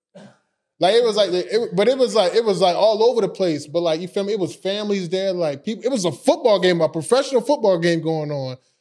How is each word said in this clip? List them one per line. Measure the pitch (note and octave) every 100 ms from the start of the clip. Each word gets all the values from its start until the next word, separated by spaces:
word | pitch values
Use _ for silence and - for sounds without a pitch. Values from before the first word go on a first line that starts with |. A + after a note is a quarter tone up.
| _ - - _ _ _ _ -
Like, | F3 A#3
it |
was | A#3 G#3
like, | F#3
it, | F3+ - A3 A3+ F3+
but | G#3+
it | C4
was | A#3 G#3
like, | F3 A3
it |
was | A3+ F3
like | F#3 E3
all | G#3+ G#3+
over | A#3 A#3+
the | F#3+
place. | - F3+ D3 C#3+
But, | E3+
like, | E3+ D#3+
you | F3+
feel | G3+ G3
me? |
It | G#3+
was | D#3 -
families | F#3+ G3+ G#3 G3 F3
there, | F#3+ G3
like, | F3+ D#3 C#3
people. | G#3 G3+ B3
It |
was | B3+ F3
a |
football | - - E4+ A#3+ G3
game, | F3+ E3+
a | D#3
professional | E3 C#3+ B3 C#4 B3+
football | - D4 G#3 F3
game | E3+ E3
going | D#3 D#3+ D3
on, | C#3+ C3 B2+ _ _